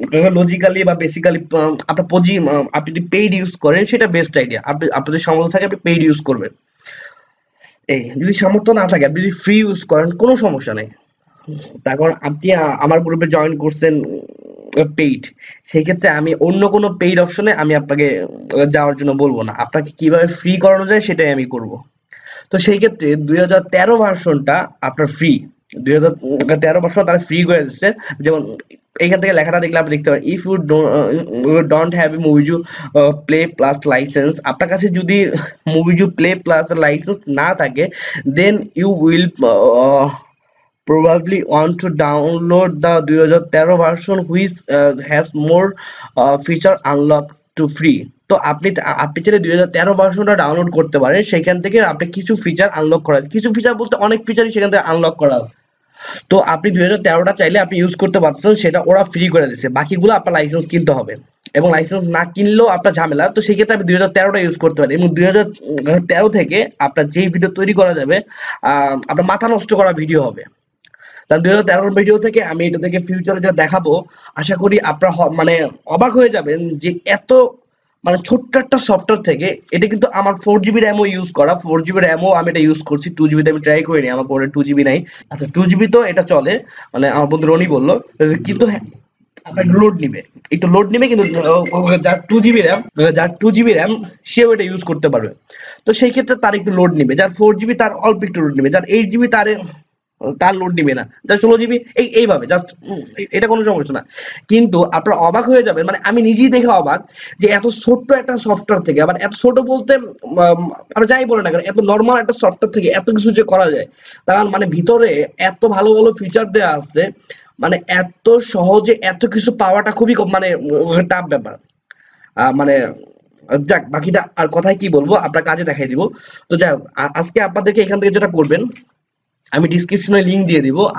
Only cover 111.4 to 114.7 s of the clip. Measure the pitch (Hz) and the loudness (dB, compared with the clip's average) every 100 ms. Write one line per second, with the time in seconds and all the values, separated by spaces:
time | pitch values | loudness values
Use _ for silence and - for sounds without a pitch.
111.4 | 185 170 180 202 202 214 233 247 233 226 | 0 -2 -2 -2 2 2 2 2 0 0
112.4 | 185 185 214 214 175 190 185 214 214 214 | 0 0 -2 -2 0 0 0 0 2 2
113.4 | 214 190 175 143 - _ - - - 190 | 2 2 2 0 -6 _ -20 -10 -2 0
114.4 | 208 196 185 | 0 -2 -2